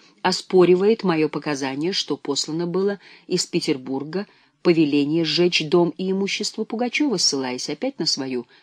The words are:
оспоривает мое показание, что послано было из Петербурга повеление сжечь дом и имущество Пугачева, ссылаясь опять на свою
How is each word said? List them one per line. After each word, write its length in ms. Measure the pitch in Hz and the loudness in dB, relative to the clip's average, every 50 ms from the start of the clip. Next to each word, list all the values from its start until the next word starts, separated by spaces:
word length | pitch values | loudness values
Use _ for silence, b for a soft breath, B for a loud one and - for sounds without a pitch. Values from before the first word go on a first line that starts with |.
| B B B B | B B B B
оспоривает 840 | _ 185 180 - - - - 185 180 165 180 180 196 208 226 220 - | _ -2 -2 -2 -6 2 4 6 6 8 6 6 6 2 2 2 2
мое 240 | 190 170 160 156 147 | 0 2 2 2 0
показание, 640 | - 156 143 156 147 135 139 135 135 139 151 180 | -2 -4 -4 -4 -4 -4 -4 -6 -4 -4 -4 -4
что 240 | 196 - - - 147 | -2 -4 -4 -4 -6
послано 520 | - - - 139 139 - - 151 165 175 175 | -6 -4 -6 -4 -4 -4 -6 -4 -4 -4 -2
было 320 | 170 185 190 202 202 190 B B B B B B | -2 -2 -2 -2 -2 -4 B B B B B B
из 180 | 190 175 - - | -4 -4 -4 -2
Петербурга 800 | - 175 156 - 151 131 127 127 135 135 139 151 160 185 208 b b b b b b b | -4 -4 -2 0 -4 -4 -4 -6 -6 -6 -6 -6 -6 -8 -8 b b b b b b b
повеление 640 | _ 185 170 156 160 143 139 147 143 143 156 165 170 | _ 2 4 4 4 4 4 2 2 2 2 0 0
сжечь 360 | 156 147 165 175 180 175 - 160 151 | 0 2 2 2 2 2 0 -2 2
дом 220 | 160 175 175 175 - - | 4 4 4 4 0 -4
и 140 | 190 185 | -4 -2
имущество 520 | 190 190 196 196 - - 208 - - - 220 | -2 -2 -2 -2 -4 -4 -6 -8 -6 -6 -8
Пугачева, 540 | - - 220 247 247 - - 302 294 226 175 | -6 -4 -4 -4 -4 -2 -2 0 0 0 0
ссылаясь 520 | - - - 139 131 127 123 127 - - | 0 0 0 -2 -4 -4 -6 -6 -6 -8
опять 300 | 147 147 - 262 277 - | -6 -4 -4 -6 -4 -4
на 60 | 165 | -4
свою 420 | 156 - - 135 131 127 123 117 b b b | -4 -2 -4 -4 -4 -4 -6 -6 b b b